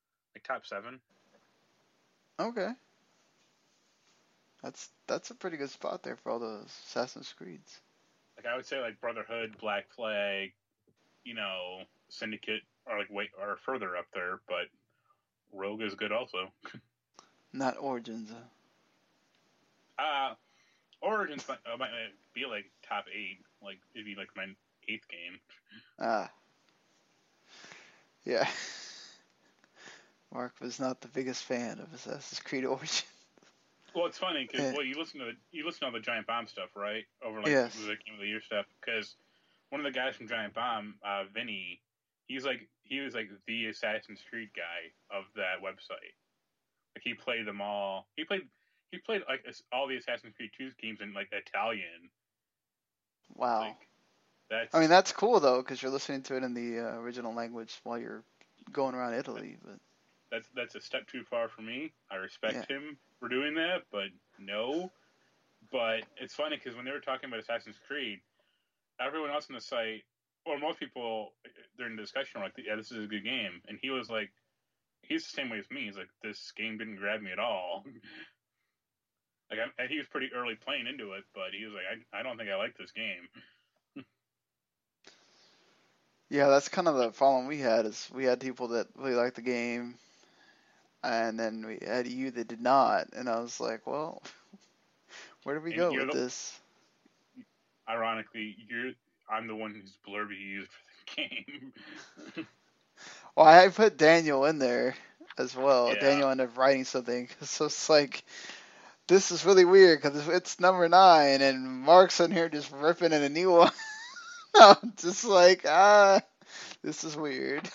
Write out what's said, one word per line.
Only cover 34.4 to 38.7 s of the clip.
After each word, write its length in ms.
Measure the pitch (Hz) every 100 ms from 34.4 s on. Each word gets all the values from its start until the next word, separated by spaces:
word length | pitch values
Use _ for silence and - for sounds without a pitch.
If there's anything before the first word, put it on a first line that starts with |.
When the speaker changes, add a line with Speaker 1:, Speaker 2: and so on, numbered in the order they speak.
| 127
Speaker 1:
'cause, 220 | 135 139
Speaker 2:
Yeah. 20 |
Speaker 1:
well, 120 | 131 135
you 100 | 143
listen 220 | 165 147
to 60 | 120
the, 120 | 117 _
you 140 | 165 156
listen 160 | 160
to 40 | 139
all 40 |
the 80 | 117
Giant 260 | 110 117 104
Bomb 200 | 117 -
stuff, 280 | - 92 101
right? 300 | 101 110 107 -
Over, 200 | 120 110
like, 160 | 104 143
Speaker 2:
Yes. 160 | 120
Speaker 1:
the 240 | 110 107 107
Game 160 | - 107
of 40 |
the 60 | 101
Year 140 | 107
stuff, 240 | - 107 101